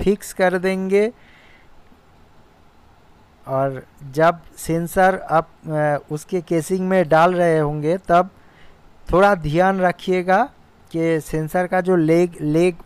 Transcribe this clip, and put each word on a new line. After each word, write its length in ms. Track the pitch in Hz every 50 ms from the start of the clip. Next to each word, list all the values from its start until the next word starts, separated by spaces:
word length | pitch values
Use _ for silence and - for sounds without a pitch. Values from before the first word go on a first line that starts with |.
फिक्स 320 | - 185 208 - - - -
कर 240 | - 190 180 180 185
देंगे, 540 | 175 190 190 185 190 190 196 202 208 233 240 _ - _ - _ _ - - _ _ - - - - _ - _ _ _ _ _ - _ _ - - _ _ _ _ _ _ _ _ _ _ _ _ _ - _ _ _ _ _ - -
और 360 | 135 135 139 139 135 127 - - _ - 143 135
जब 280 | 127 151 160 170 170 165 - - - -
सेंसर 640 | - - 160 165 170 170 - 190 185 190 185 185 - -
आप, 180 | 151 165 160 - - _ - 160
अ, 300 | 156 151 151 151 147 139 - -
उसके 300 | 151 151 - - 190 180
केसिंग 480 | 160 - 175 165 151 - 190 185 185 185
में 200 | 190 190 175 143
डाल 240 | 165 156 165 180 185
रहे 260 | 175 175 170 160 156
होंगे 380 | 151 147 151 151 147 156 175 190
तब 320 | - - 170 175 185 190 - - - - _ - - - - - _ - - _ - - 165
थोड़ा 220 | 175 196 202 202
ध्यान 440 | 175 151 151 147 170 185 190 190 190
रखिएगा 640 | 180 180 165 - - 185 185 185 175 185 185 202 247 285 - _ _ _ _ _ _ -
कि 280 | - 165 165 165 165 156
सेंसर 460 | 147 - - 156 156 156 - 180 180 180
का 140 | 190 185
जो 140 | 175 185 185
लेग, 400 | 175 156 156 165 170 180 175 170 -
लेग 340 | 151 151 151 165 175 185 170 - -